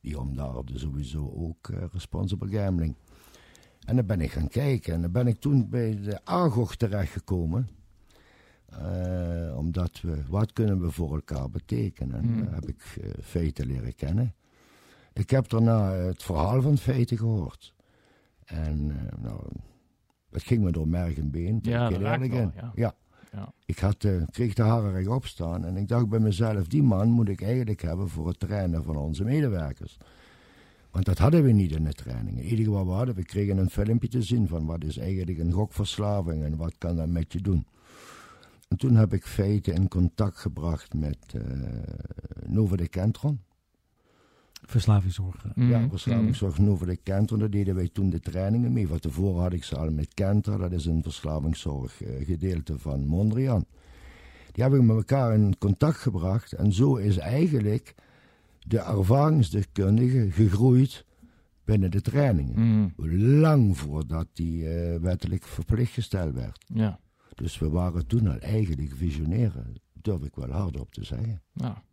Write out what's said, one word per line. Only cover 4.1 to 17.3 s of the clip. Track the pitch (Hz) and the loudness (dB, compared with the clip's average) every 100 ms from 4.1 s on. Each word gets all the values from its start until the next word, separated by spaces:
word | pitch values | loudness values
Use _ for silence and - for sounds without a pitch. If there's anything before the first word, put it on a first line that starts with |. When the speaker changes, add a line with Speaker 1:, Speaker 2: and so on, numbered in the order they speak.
| 98 | 0
Speaker 1:
ik | 78 | -2
gaan | - 78 | -2 -2
kijken. | 117 139 127 - | -2 0 -2 -2
En | 85 | -2
dan | 87 | -2
ben | 95 123 | 0 0
ik | 110 | 0
toen | 143 139 101 | 2 2 2
bij | 123 113 107 | -2 -2 -4
de | 101 101 | -6 -8
AGOG | - 175 170 113 113 - | -2 0 2 2 -2 -2
terechtgekomen. | 110 101 87 - - 92 82 92 127 - _ _ _ _ _ _ _ _ _ | -2 0 -2 -6 -4 -2 0 -2 -4 -8 _ _ _ _ _ _ _ _ _
Eh, | - 76 90 90 90 87 85 85 64 | -12 -8 -4 -4 -4 -4 -4 -6 -4
omdat | 78 87 87 - | -4 -2 -4 -4
we, | 87 78 67 | -6 -4 -2
wat | 92 110 | -2 -2
kunnen | - 110 95 | 0 0 2
we | 87 | 0
voor | 78 80 | -2 -4
elkaar | 76 - 71 65 | -4 -6 -6 -6
betekenen? | - - 113 107 - 64 58 | -8 -6 -4 -4 -4 -8 -4
En | |
Speaker 2:
Hmm. | 117 117 | -2 -2
Speaker 1:
daar | - | -2
heb | 78 - | -6 -8
ik, | - - - | -12 -12 -12
eh, | - - | -10 -12
Feiten | - 87 80 71 64 | -6 -2 -2 -2 -4
leren | 65 58 | -4 -6
kennen. | 60 69 95 123 - _ _ _ _ _ _ _ | -8 -4 0 -2 -4 _ _ _ _ _ _ _
Ik | - 104 | -6 0
heb | 135 131 | 0 2
daarna | 113 113 113 101 | 2 4 4 2
het | 95 90 82 | 0 -2 -4
verhaal | - 82 82 127 | -4 0 2 2
van | 131 143 | 2 2
Feiten | - 139 120 117 | 2 0 0 0
gehoord. | 113 | 0